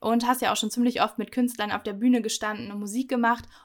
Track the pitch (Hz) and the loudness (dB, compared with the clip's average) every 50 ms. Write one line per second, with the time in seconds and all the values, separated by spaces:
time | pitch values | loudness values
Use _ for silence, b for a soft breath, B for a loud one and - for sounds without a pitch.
0 | - 220 226 240 240 247 - 254 - 208 196 - - 214 - 240 240 247 233 - | -2 0 2 2 2 2 2 2 2 0 0 0 0 -2 0 0 0 2 2 2
1 | - 214 - - 208 - - - 247 240 240 - 214 214 202 208 - 214 208 196 | 0 0 0 -4 -8 -4 0 0 0 0 0 0 -2 -2 -2 -2 -4 -6 -4 0
2 | 220 254 247 240 214 220 214 - - 214 214 208 233 202 208 202 208 208 202 240 | 2 4 4 4 2 0 -4 -4 -4 -4 -4 -6 -8 -8 -8 -8 -8 -4 -4 -4
3 | 262 254 269 247 233 226 233 - - b b b b | -4 -2 0 0 2 2 2 0 -4 b b b b